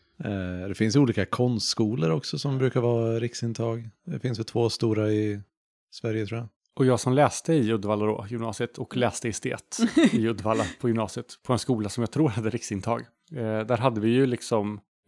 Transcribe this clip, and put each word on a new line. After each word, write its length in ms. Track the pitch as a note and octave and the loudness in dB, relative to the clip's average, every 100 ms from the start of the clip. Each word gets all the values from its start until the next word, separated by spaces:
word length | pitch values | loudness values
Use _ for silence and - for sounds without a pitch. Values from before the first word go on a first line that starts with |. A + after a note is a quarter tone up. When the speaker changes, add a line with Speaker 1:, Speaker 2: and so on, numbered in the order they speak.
| _ - | _ -10
Speaker 1:
Eh, 440 | A#2+ G2 F2+ F2+ F#2+ | -6 -4 -4 -6 -6
det 60 | |
finns 220 | - A2 C3 | 0 2 4
olika 300 | C3 G#2 F#2 | 4 2 0
konstskolor 840 | - B2 A2+ - - A2 B2 D#3+ | 0 0 0 -2 0 0 2 0
också 280 | D#3+ - D3 | 0 -2 -4
som 200 | C#3 C3 | -2 0
brukar 220 | C3 B2+ | 0 2
vara 400 | A#2+ A#2 A2+ A2+ | 2 2 2 0
riksintag. 680 | A#2+ - A#2 A2 A2+ A#2 A2+ - - | -4 -4 -4 -2 -4 -4 -8 -14 -10
Det 140 | C3+ | -6
finns 180 | C3 A2 | -4 -4
väl 60 | |
två 260 | A2 B2 A#2 | -2 2 2
stora 400 | - A#2 G#2+ G#2+ | 2 2 2 2
i 280 | G#2+ G#2+ G#2 G2 _ _ _ _ | 2 0 -4 -10 _ _ _ _
Sverige, 360 | - A2+ A2 G2+ | -8 -4 -4 -4
tror 120 | A#2 | -6
jag. 80 | A#2 _ _ | -10 _ _
Speaker 2:
Och 120 | - C3 | 2 4
jag 140 | A#2+ | 4
som 120 | C3 | 4
läste 420 | C3 C3+ - - | 4 4 2 0
i 180 | E3 A2 | 2 2
Uddevalla 340 | A2+ G2+ G#2+ G#2+ | 0 0 0 0
då, 200 | G#2+ G2+ | -2 -6
gymnasiet, 480 | A#2 A2+ G#2+ A#2+ - | -8 -6 -6 -6 -8
och 160 | A#2 B2+ | -6 0
Speaker 3:
Mm. 40 | |
Speaker 2:
läste 280 | A#2 - A#2+ | 0 0 -6
estet 500 | G2+ - - - - A3+ - | -4 -6 -8 -10 -2 0 4
Speaker 3:
<laughs> 160 | C#4+ | 4
Speaker 2:
i 160 | B2 A2+ | 4 0
Uddevalla 360 | G2 G#2 A2+ G2 - | 0 0 0 0 -2
på 80 | B2 | 0
gymnasiet, 380 | A2+ G#2 - - - | 0 -2 -6 -12 -8
på 100 | - | 0
en 60 | A#2+ | 0
skola 300 | - A#2 G#2 | 2 0 -2
som 140 | - | -2
jag 80 | A#2 | -2
tror 180 | D3 D#3 | 2 0
hade 220 | G#2 A2 | 0 -2
riksintag. 500 | A#2 - G2+ A2 A#2 A#2 _ _ | -4 -4 -4 -2 -4 -6 _ _
Eh, 280 | - A2 A2 A2 | -6 -4 -2 0
där 100 | A#2 | 0
hade 240 | C3 A2 | 0 2
vi 80 | A2 | 2
ju 180 | B2 C3+ | 4 2
liksom, 540 | A#2+ - A2+ G#2 G#2 - _ | 0 -2 -2 -2 -6 -12 _